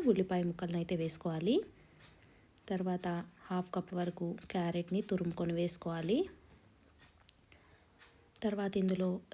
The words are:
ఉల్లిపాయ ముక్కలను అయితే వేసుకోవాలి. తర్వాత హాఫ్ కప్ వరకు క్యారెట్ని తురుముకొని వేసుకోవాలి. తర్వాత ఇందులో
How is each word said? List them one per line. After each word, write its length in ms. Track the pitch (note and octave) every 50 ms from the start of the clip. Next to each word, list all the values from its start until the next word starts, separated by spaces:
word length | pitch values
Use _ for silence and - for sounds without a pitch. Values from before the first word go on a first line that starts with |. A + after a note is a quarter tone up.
| E4+ B3+
ఉల్లిపాయ 320 | G3 F#3+ F#3 - F#3 F3+
ముక్కలను 360 | F3 F3 E3+ - F3 E3+ F3 E3+
అయితే 140 | E3+ - F#3
వేసుకోవాలి. 600 | D#3+ D#3+ D#3+ - - - E3+ D#3+ D#3+ D#3+ G3+ C4+ G4+ - - - - - - - - - - - - - - - - - - - - - -
తర్వాత 380 | G3 F#3 F#3 F#3 F3+ F3+ - F3 F3 E3+ E3+ F3 - - - -
హాఫ్ 220 | F#3 F3+ F3+ -
కప్ 200 | - F#3 F3+ - F#3
వరకు 320 | F3+ F3 F3 E3+ - F3 E3+ - - - -
క్యారెట్ని 480 | - F#3 E3+ E3+ E3+ F3 E3+ - F#3 G3+
తురుముకొని 520 | G#3 - G3 F#3 F3 E3+ E3 - E3+ E3+ E3+ E3+
వేసుకోవాలి. 600 | F3 E3+ - - - E3+ E3 E3 D#3+ E3+ A3 D4+ G4 - - - - - - - - - - - - - - - - - - - - - - - - - - - - - - - - - - - - - - - - - - - -
తర్వాత 280 | G#3+ G#3 G3+ G3+ G3 - G3
ఇందులో 260 | F#3+ F#3 F#3 F#3 F#3 F3+ F3+ F#3 - -